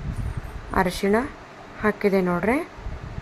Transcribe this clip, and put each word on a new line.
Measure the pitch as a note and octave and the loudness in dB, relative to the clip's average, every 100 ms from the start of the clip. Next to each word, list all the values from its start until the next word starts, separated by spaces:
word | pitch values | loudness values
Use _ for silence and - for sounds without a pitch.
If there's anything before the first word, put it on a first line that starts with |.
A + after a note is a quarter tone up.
| - - - - - - - - | -4 -4 -4 -6 -8 -10 -2 2
ಅರಿಶಿಣ | F3+ F3 G3 A3 C4+ - - - - - | 2 2 4 4 2 -6 -16 -18 -16 -2
ಹಾಕಿದೆ | G#3+ - G3+ F#3+ F3+ | 0 2 4 4 4
ನೋಡ್ರಿ. | F3 G3 C4+ F4+ - - - - - | 2 2 2 0 -8 -10 -8 -10 -10